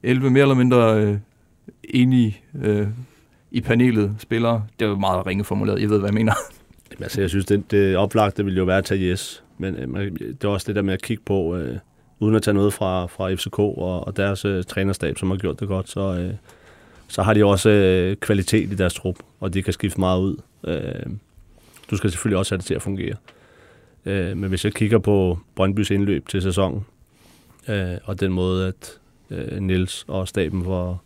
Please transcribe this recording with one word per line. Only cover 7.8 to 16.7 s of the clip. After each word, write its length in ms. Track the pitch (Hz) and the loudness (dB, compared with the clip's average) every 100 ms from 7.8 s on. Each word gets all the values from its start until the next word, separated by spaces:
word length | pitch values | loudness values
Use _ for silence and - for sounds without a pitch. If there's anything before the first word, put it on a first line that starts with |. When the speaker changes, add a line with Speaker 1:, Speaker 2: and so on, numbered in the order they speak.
| 98 92 | 4 2
Speaker 2:
oplagte 480 | 101 110 107 - | 2 2 2 2
ville 140 | 101 92 | -2 0
jo 60 | |
være 140 | 92 95 | 2 2
at 60 | |
tage 240 | 95 98 90 | 2 0 0
Jes, 340 | 92 - - _ _ | -2 -6 -14 _ _
men, 180 | 95 90 | -8 -6
øh, 120 | 65 | -8
man, 260 | 78 98 | -6 -6
det 300 | 90 - 64 | -8 -10 -6
er 40 | 104 | -2
også 160 | 101 - | -2 -2
det 100 | 104 | -2
der 60 | |
med 120 | 98 | 0
at 80 | 92 | -2
kigge 200 | - 110 - | -4 -6 -2
på, 300 | 98 82 90 | 0 0 -2
øh, 200 | 69 60 _ _ _ _ | -4 -8 _ _ _ _
uden 140 | 104 | 2
at 80 | 110 | 2
tage 120 | 104 | 4
noget 180 | 101 101 | 2 2
fra, 340 | - 98 92 87 | 0 -2 -2 -4
fra 280 | - 95 | -6 -4
F 40 | 95 | -4
C 60 | - | -4
K 60 | - | 0
og, 480 | 104 - 90 90 - | -2 0 -4 -4 -6
og 100 | 95 | -4
deres, 280 | 98 98 | -2 -2
øh, 200 | 101 98 | -2 -4
trænerstab, 540 | 90 - 95 98 80 - | -4 -2 -2 -2 -4 -4
som 120 | 95 | -4
har 60 | 95 | -2
gjort 240 | 95 71 | -4 -6
det 80 | 101 | -4
godt, 200 | 95 92 | -4 -4
så, 120 | - 98 90 | -4 -4 -4
øh, 120 | 90 101 - - - | -6 -8 -14 -20 -20